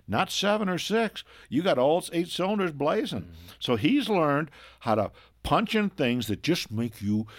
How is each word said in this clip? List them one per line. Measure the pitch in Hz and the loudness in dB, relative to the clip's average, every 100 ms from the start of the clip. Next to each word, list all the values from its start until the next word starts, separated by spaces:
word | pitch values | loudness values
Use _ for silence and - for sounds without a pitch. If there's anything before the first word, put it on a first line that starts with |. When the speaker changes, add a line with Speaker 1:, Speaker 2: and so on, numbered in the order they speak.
| - | -6
Speaker 1:
not | 170 180 | -4 -4
seven | - 202 214 190 | -2 -2 0 -2
or | 170 | -4
six. | - 220 220 - - - - | -2 -2 -2 -6 -20 -20 -2
You | 139 | 4
got | 185 131 | 6 6
all | 135 175 - | 4 4 0
eight | 170 175 | -4 -4
cylinders | - 185 214 180 | -2 0 0 0
blazing. | 143 143 202 240 127 | 0 0 0 -2 -6
Speaker 2:
Mm-hmm. | 82 - - - | -10 -16 -20 -8
Speaker 1:
So | - | -2
he's | 240 151 285 214 | 2 2 2 2
learned | 196 151 143 - - - - | 2 2 0 -2 -10 -20 -8
how | 117 | -2
to | 107 98 - - _ | 0 -2 -6 -20 _
punch | - 151 214 | -2 0 0
in | 214 208 | -2 -2
things | - 127 123 113 | 0 0 0 -2
that | 95 | -4
just | - 170 - | -2 -4 -4
make | 110 117 - | -6 -6 -6
you, | 101 107 110 | -4 -2 -4